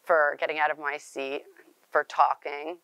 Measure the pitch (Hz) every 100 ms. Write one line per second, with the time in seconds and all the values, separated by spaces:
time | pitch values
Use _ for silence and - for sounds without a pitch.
0 | - 165 147 139 156 156 151 151 143 147
1 | - 139 135 143 - - - _ _ 151
2 | 147 - 135 135 147 143 156 175